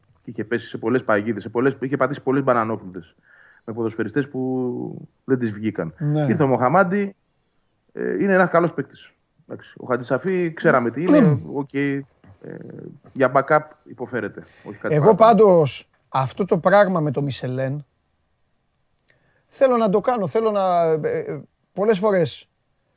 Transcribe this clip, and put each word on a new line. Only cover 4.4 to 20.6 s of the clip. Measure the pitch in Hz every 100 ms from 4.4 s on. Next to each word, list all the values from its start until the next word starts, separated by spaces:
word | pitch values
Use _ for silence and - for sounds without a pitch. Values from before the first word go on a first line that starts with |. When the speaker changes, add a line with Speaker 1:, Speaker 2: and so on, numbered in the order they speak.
| 131 127 127 123 123 - - _
Speaker 1:
δεν | - 131
τις | 117
βγήκαν. | 104 110 - 85 -
Speaker 2:
Ναι. | 147 151 143
Speaker 1:
Ήρθε | 156
ο | 139
Μοχαμάντι, | 123 127 165 190 202 202 - _ _ _ _ _ _ _
ε, | 55 62 92
είναι | 196
ένας | 185 180
καλός | 165 170
παίκτης. | 165 135 - - _ _ _ -
Εντάξει, | 113 - -
ο | -
Χατζησαφή, | 123 123 131 180 185 170
ξέραμε | 160 170 139 117
τι | 113
είναι, | 175 294
Speaker 2:
Ναι. | 202 143 78
Speaker 1:
οκ, | 127 143
ε, | 143 143 139 139 _ - 98 - - - - - - -
για | - 127
backup | 139 135 151 151 -
υποφέρεται, | - - 120 123 101 - - _
όχι | - 104
κάτι | -
Speaker 2:
Εγώ | 151 160
Speaker 1:
παραπάνω. | 208 220 214
Speaker 2:
πάντως, | 214 175 143 - - _ _
αυτό | 135 135 -
το | 196 196
πράγμα | 175 196 196 180
με | 151
το | 139
Μισελέν, | 143 120 127 127 131 147 143 _ _ _ _ _ _ _ _ _ _ _ _ _ _ _ _
θέλω | - 269 240
να | 220
το | 202
κάνω, | 190 247 175
θέλω | 226 220
να, | 208